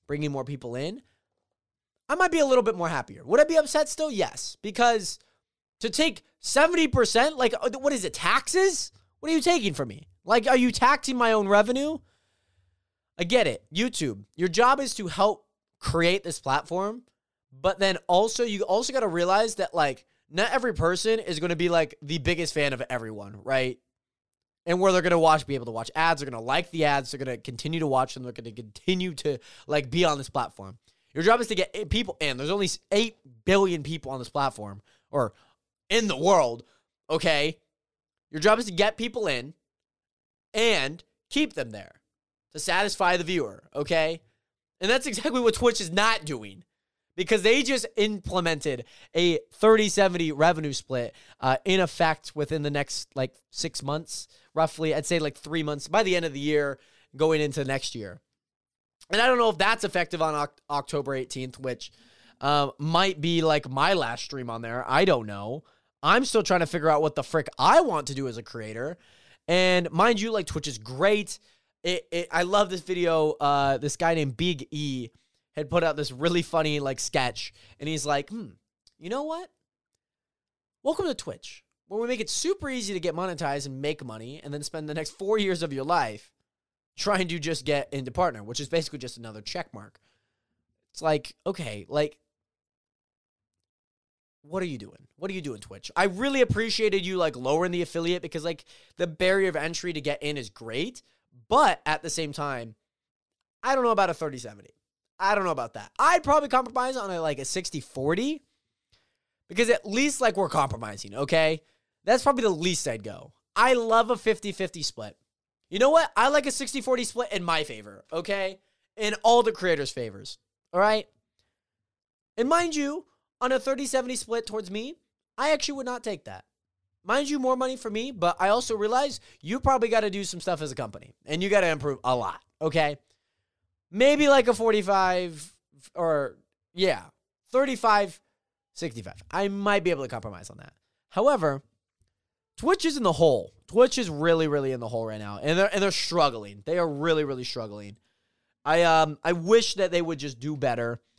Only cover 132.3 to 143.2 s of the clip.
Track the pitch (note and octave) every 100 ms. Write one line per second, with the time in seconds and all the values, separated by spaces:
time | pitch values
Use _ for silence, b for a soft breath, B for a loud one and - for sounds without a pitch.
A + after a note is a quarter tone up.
132.3 | - _ - D#3 D#3+ D3 C#3+ _ _ _
133.3 | _ _ _ _ _ _ F#3+ C4+ D4 D4
134.3 | C#4 A#3+ G#3+ A3+ G#3+ F#3 G3 F#3 F3+ F3+
135.3 | D#3 D3+ _ _ C#3 - - E3 D3+ C#3
136.3 | - _ _ _ F3 F#3+ G#2+ D#2 _ _
137.3 | _ _ B3+ C4+ B3 A3+ G#3 G3 - _
138.3 | _ _ _ _ - E3+ A#2 F#2 F#2 -
139.3 | E3+ G3+ G3 G3+ G3+ F3 D3+ C3 A#2 A2
140.3 | F2+ F#2+ - - _ _ _ _ - C4
141.3 | C4 D#3 C3+ _ _ _ _ _ _ _
142.3 | _ _ - C4+ G4 E4 - G3+ D3